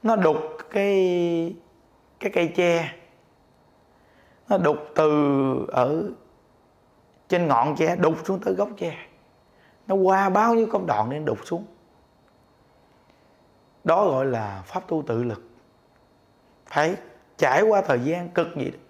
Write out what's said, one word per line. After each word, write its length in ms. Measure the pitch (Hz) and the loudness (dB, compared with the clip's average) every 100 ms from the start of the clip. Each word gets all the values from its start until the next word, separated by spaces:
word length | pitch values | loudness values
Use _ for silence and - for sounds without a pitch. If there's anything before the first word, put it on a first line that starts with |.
nó 140 | 226 220 | 2 2
đục 200 | 170 151 - - - | 2 2 -4 -12 -8
cái, 840 | 214 202 196 185 180 170 170 165 226 _ _ _ _ _ _ | -2 0 2 2 2 0 -2 -4 -8 _ _ _ _ _ _
cái 100 | - | -4
cây 180 | 185 165 - | 0 -2 0
tre, 360 | 175 170 156 - - _ _ _ _ _ _ _ _ _ _ _ _ _ _ | 2 2 -2 -10 -20 _ _ _ _ _ _ _ _ _ _ _ _ _ _
nó 100 | 196 | 0
đục 180 | 160 147 - | 2 0 -4
từ 720 | - 156 151 143 139 135 127 120 | 2 4 4 2 2 0 -2 -2
ở 420 | - 127 156 202 - _ _ _ _ _ _ _ _ _ _ _ | 0 0 0 -4 -10 _ _ _ _ _ _ _ _ _ _ _
trên 200 | 175 170 | 0 2
ngọn 280 | 123 135 147 | 2 2 0
tre, 200 | 160 175 | -2 2
đục 180 | 160 160 | 0 0
xuống 160 | - 190 | -4 -4
tới 140 | 196 | -2
gốc 140 | 185 208 220 | -2 -4 -4
tre, 200 | 170 - - _ _ _ _ _ _ _ - | -8 -8 -18 _ _ _ _ _ _ _ -4
nó 80 | |
qua 340 | 196 185 190 196 | 0 2 4 2
bao 260 | 185 226 | 2 4
nhiêu 120 | 233 220 | 2 2
công 140 | 214 180 | -2 -2
đoạn 240 | 107 110 | -2 -2
để 80 | 147 | -2
đục 200 | 151 113 | -4 -4
xuống. 200 | - 175 208 - _ _ _ _ _ _ _ _ _ _ _ _ _ _ _ _ _ _ _ _ | -6 -10 -10 -20 _ _ _ _ _ _ _ _ _ _ _ _ _ _ _ _ _ _ _ _
Đó 200 | - 165 | 0 2
gọi 220 | 202 135 135 | 4 2 0
là 360 | 117 104 95 92 | -2 -6 -10 -10
pháp 220 | 185 - | -12 -6
tu 160 | 160 143 | -6 -2
tự 160 | 113 | -2
lực, 200 | 120 104 - - _ _ _ _ _ _ _ _ _ _ - | -2 -6 -12 -20 _ _ _ _ _ _ _ _ _ _ -6
phải 300 | - 156 196 - - _ - | -2 0 -2 -12 -20 _ 0
trải 260 | 143 135 | 2 4
qua 200 | 214 208 | 4 2
thời 180 | 190 127 | 2 0
gian 280 | 127 170 175 | 0 -4 -4
cực 280 | - 165 156 | -4 -2 -4
gì 140 | 131 | -8
đó. 80 | - - | -8 -20